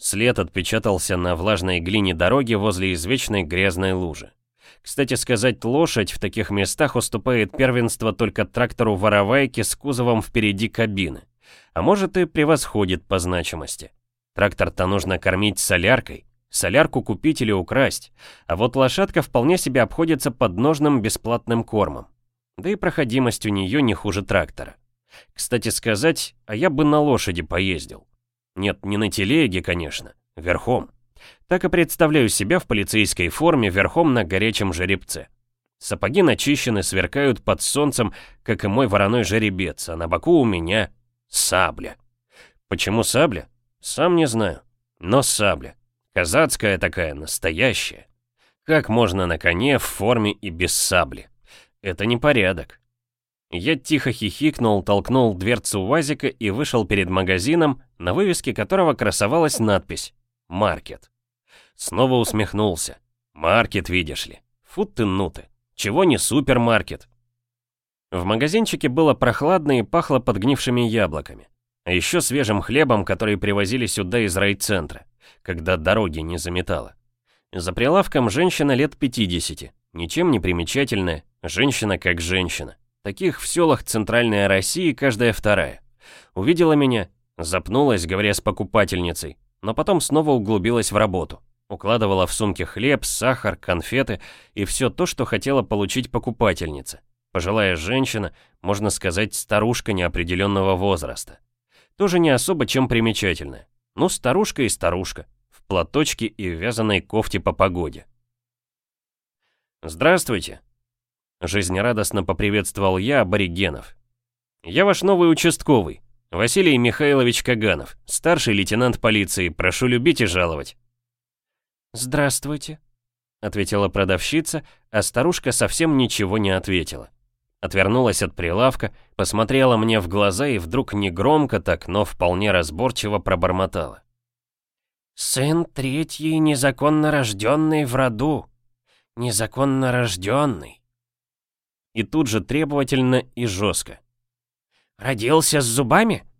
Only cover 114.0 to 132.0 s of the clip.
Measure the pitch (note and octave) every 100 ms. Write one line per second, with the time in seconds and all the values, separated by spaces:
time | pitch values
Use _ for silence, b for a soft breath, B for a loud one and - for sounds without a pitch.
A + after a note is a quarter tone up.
114 | _ _ _ _ _ _ - A#2 G3+ F#3
115 | F#3+ F#3 E3+ D#3+ E3+ - - B2+ D#2+ -
116 | - _ _ E2+ A#2 G3 F3 C3 A#2+ -
117 | D3 C#3 A#2+ A#2 - A#2 G#2+ D#2 - -
118 | - - D#3+ F3 A#2+ G2+ F#2+ G#2+ B2 A#2
119 | A#2 G#2+ F#2 - F2 - F#2 - B2 A#2+
120 | D3 C#3 G#2+ F2+ E2+ D2+ C#2 - _ _
121 | _ _ _ _ _ _ _ _ _ A#2
122 | B2+ D3 C#3 - C#3 D3 - D3+ _ _
123 | _ _ _ _ G#2+ G#2 F#2+ G2+ G2 G2+
124 | F#2+ F#2 - D#3 D#3 D#3 b b _ G#2+
125 | - A#2+ D#3 F3 C3 - G#2+ - E3 C#3
126 | B2 - F#2+ A2 G2 F#2 G2 F#2 D#2 B1
127 | - _ _ _ _ _ F#2 G2 F#2+ B2
128 | B2 - F#2+ - E2+ F#2 C3 - G#2+ b
129 | b - F#2+ G#2+ A2 C3+ C3 A2+ A2 A2
130 | E2 G2 G2+ F#2 C#3+ A2 E2 B2+ - G#2
131 | G2 E2+ A#2+ D#3 C#3+ G2 F#2 E2 - G2